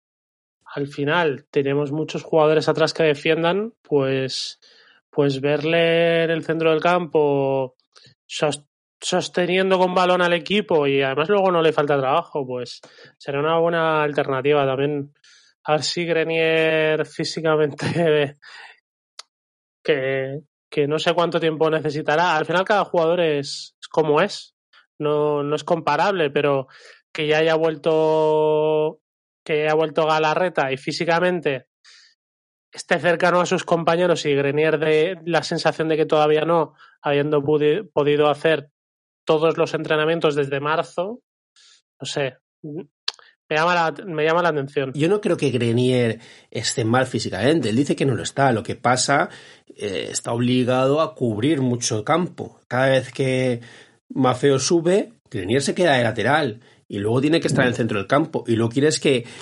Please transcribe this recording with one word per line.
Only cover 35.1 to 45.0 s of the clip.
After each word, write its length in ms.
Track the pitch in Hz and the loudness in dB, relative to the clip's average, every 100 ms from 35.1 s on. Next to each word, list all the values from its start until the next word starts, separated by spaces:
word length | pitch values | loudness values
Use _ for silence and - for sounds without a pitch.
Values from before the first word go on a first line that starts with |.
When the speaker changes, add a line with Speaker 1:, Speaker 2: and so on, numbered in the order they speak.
| 180 160 | -2 -2
Speaker 1:
la 180 | 160 | -2
sensación 440 | 147 180 160 - 160 | -2 -2 -2 -2 0
de 80 | 156 | 0
que 100 | 156 | 2
todavía 380 | 156 151 151 165 | 2 4 2 2
no, 280 | 170 147 - - _ | 0 0 -6 -20 _
habiendo 400 | 151 143 147 151 | -2 0 0 0
pudi-, 440 | 139 151 147 160 - | 2 2 2 0 -2
podido 360 | - 143 147 151 | -2 0 2 2
hacer 420 | 147 165 151 143 _ _ _ _ _ | 2 0 0 -4 _ _ _ _ _
todos 320 | - 160 165 156 | -2 2 2 0
los 180 | 156 156 | -2 -2
entrenamientos 580 | 160 156 156 165 160 | -2 0 0 0 0
desde 260 | 147 139 139 | 0 -2 -2
marzo, 600 | 147 160 160 - 185 240 _ _ _ _ - _ _ - | -2 -2 -4 -6 -8 -8 _ _ _ _ -20 _ _ -16
no 60 | 143 | -10
sé, 320 | - 135 120 _ _ | -4 -6 -6 _ _
me 920 | 156 151 - _ - - - _ - 151 | -14 -14 -14 _ -14 -14 -16 _ -4 0
llama 200 | 165 175 | 2 2
la, 280 | 160 147 208 | 0 -2 -8
me 200 | 151 156 | -2 0
llama 160 | 165 | 2
la 80 | 175 | 2
atención. 440 | 151 135 143 135 | 0 -2 -4 -4
Speaker 2:
Yo 140 | 139 | 0